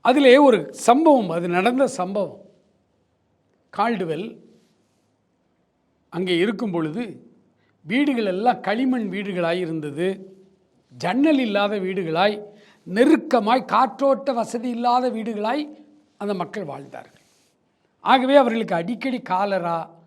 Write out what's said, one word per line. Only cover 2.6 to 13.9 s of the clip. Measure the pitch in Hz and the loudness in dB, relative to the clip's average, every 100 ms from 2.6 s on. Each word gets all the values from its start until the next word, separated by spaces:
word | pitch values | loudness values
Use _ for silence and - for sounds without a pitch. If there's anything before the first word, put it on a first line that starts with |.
| _ _ _ _ _ _ _ _ _ _ _ - | _ _ _ _ _ _ _ _ _ _ _ -4
கால்டுவெல் | 220 226 180 156 220 - - _ _ _ _ _ _ _ _ _ _ _ _ _ _ _ _ | -2 -2 -4 -6 -8 -14 -20 _ _ _ _ _ _ _ _ _ _ _ _ _ _ _ _
அங்கே | 170 185 170 | -6 -2 0
இருக்கும் | 196 - 233 | 0 -2 -4
பொழுது | 170 156 165 233 131 - _ _ _ _ _ | -4 -4 -6 -10 -12 -20 _ _ _ _ _
வீடுகள் | 151 233 285 247 214 | -4 0 0 0 -2
எல்லாம் | 185 233 233 | 0 0 0
களிமண் | - 214 262 254 208 | -2 -2 0 -2 -4
வீடுகளாய் | 190 202 180 170 175 | -6 -6 -4 -2 -2
இருந்தது, | 175 165 147 139 180 190 190 - _ _ _ _ _ 123 | -4 -6 -8 -4 -4 -4 -12 -20 _ _ _ _ _ -8
ஜன்னல் | 170 226 302 285 | -4 0 2 2
இல்லாத | 247 202 202 208 | 0 0 -2 -2
வீடுகளாய், | 185 190 170 160 202 208 - - _ _ - | -4 -4 -4 0 0 0 -12 -20 _ _ -8
நெருக்கமாய், | 185 277 320 - 247 208 254 | 2 4 4 4 0 2 0
காற்றோட்ட | - 208 262 | 2 0 0